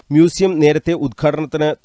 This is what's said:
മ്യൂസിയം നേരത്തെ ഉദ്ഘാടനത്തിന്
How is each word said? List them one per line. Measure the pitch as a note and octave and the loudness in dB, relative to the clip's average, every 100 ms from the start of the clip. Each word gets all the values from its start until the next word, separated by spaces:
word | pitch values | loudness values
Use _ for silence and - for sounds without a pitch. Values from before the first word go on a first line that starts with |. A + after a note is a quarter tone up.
| _ | _
മ്യൂസിയം | D3 E3+ - F#3+ E3 | 2 4 2 -2 2
നേരത്തെ | D3+ D3+ - E3+ | 2 2 -2 -4
ഉദ്ഘാടനത്തിന് | C#3+ - D3+ D3 D3+ D#3 D3+ - | -6 -2 -4 -4 -6 -4 -4 -4